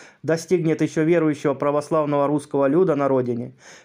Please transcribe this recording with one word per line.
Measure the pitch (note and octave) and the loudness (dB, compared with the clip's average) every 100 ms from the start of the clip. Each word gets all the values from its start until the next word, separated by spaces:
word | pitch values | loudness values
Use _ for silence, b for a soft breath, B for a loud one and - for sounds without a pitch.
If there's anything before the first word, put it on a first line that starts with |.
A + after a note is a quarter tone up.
| B B | B B
достигнет | C#3 E3 - F#3 E3 D#3 | -4 -4 0 0 0 0
еще | D3+ E3 | -2 0
верующего | D#3 E3+ D#3+ C#3+ D3 | 2 2 2 0 -2
православного | C3+ C#3+ D3 D3 D#3+ D3 C#3+ C#3+ | -2 0 -2 0 0 0 0 0
русского | D3 C#3+ C#3+ C#3 | -2 -2 0 2
люда | D#3+ F3 | 2 2
на | C#3 C#3 | 2 2
родине, | C3 A#2+ A#2+ B2 B B B | 0 0 -4 -8 B B B